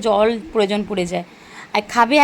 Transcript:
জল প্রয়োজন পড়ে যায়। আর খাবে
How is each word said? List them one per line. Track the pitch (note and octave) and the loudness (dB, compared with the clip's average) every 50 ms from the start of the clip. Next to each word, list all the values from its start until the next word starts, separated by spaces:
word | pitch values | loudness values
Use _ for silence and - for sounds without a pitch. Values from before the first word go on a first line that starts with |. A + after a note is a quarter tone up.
| G#3 | 0
জল | A3+ G3+ G#3 G#3+ A3+ A#3 A3 G3 - - | 0 2 2 2 2 0 -2 -6 -4 0
প্রয়োজন | A3+ G3+ F#3+ G#3 G#3 G3+ F#3 | 0 0 0 0 -2 -4 -4
পড়ে | G#3 F#3+ F3 E3+ | -4 -4 -4 -4
যায়। | F3+ F3 F3 - - - - - - - - - - | -6 -8 -8 -10 -16 -20 -20 -20 -20 -20 -10 -6 -4
আর | G#3 G#3 - - | -4 -4 -2 0
খাবে | A#3+ A#3 A3+ C#4+ D4+ | 0 2 4 6 6